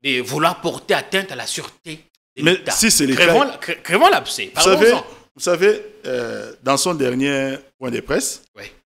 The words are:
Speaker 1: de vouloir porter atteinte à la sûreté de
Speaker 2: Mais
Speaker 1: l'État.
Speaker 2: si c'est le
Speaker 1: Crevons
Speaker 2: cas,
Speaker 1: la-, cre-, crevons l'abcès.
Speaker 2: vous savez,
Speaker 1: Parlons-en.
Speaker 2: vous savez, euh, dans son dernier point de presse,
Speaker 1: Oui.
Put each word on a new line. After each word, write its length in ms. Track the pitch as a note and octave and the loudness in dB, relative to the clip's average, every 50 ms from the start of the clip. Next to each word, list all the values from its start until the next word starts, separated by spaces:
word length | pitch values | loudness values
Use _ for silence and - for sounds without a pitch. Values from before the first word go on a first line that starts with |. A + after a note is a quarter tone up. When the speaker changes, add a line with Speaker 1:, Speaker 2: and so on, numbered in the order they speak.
| _ | _
Speaker 1:
de 160 | C#3+ C3 B2+ | -2 -2 -2
vouloir 400 | B2 A#2+ C3+ D3+ D#3 E3 F3+ - | -2 -4 -4 0 0 0 0 0
porter 340 | - E3+ - C3+ - - F#3+ | -6 -6 -6 -8 -2 -2 -2
atteinte 380 | D#3 C3 - - F#3+ G3 F#3+ C#3 | -2 -2 -2 -4 -4 -4 -4 -10
à 40 | |
la 100 | B2 A2+ | -12 -10
sûreté 580 | - - - D#3 - - _ _ E3 D#3 D#3 _ _ _ _ _ _ _ | -10 -8 -10 -10 -12 -18 _ _ -16 -16 -16 _ _ _ _ _ _ _
de 60 | - D3 | 0 2
Speaker 2:
Mais 100 | E3 F3+ | 2 2
Speaker 1:
l'État. 200 | F3 - - G2+ | 2 -2 -4 -2
Speaker 2:
si 180 | - - A3+ | 2 2 2
c'est 160 | - - D3 | 4 2 2
le 80 | C3 C3+ | 2 2
Speaker 1:
Crevons 260 | A#2+ F3 E3+ E3+ - | 4 4 4 6 4
Speaker 2:
cas, 60 | C#4+ | 2
Speaker 1:
la-, 100 | C4+ - - | 2 -2 -10
cre-, 240 | - - E3 - - | -10 -10 -10 -10 -6
crevons 260 | - E3 G3+ D#4 F#4 | -2 2 4 4 4
l'abcès. 420 | G4+ E3+ - - - - G#2+ F#2 - | 4 2 -2 -4 -8 -8 -8 -8 -2
Speaker 2:
vous 60 | - D#3+ | 2 4
savez, 280 | F#3+ F#3+ G3+ G#3 A3+ | 4 6 6 6 6
Speaker 1:
Parlons-en. 160 | A#3+ F3 - - - - _ _ _ | 6 4 0 -10 -18 -20 _ _ _
Speaker 2:
vous 60 | - - | -8 -2
savez, 400 | F3 F3+ E3 F3+ G#3 G#3+ - - - - - - | -2 0 2 4 2 2 2 -4 -14 -20 -16 -10
euh, 480 | - B2+ B2 A#2+ A#2 - G#2+ G#2+ A2+ - _ _ | -6 -6 -4 -4 -6 -8 -10 -12 -14 -16 _ _
dans 140 | C3 C#3 | 0 0
son 180 | C3+ - F#3 F3 | 0 0 -2 -2
dernier 600 | D#3 C#3 B2+ B2 B2+ C3+ C#3+ C#3+ C#3 C3+ C3+ C3+ C#3 - _ _ _ | 0 -2 -2 0 -2 -2 -2 -2 -2 -4 -4 -6 -10 -14 _ _ _
point 120 | C3 B2 | -10 -8
de 100 | A#2+ A2 | -8 -8
presse, 420 | - - C#3 F3+ E3+ - - - _ _ _ | -6 -4 -4 -2 -2 -4 -8 -10 _ _ _
Speaker 1:
Oui. 80 | G#2 G2+ - - _ _ _ | -20 -20 -20 -20 _ _ _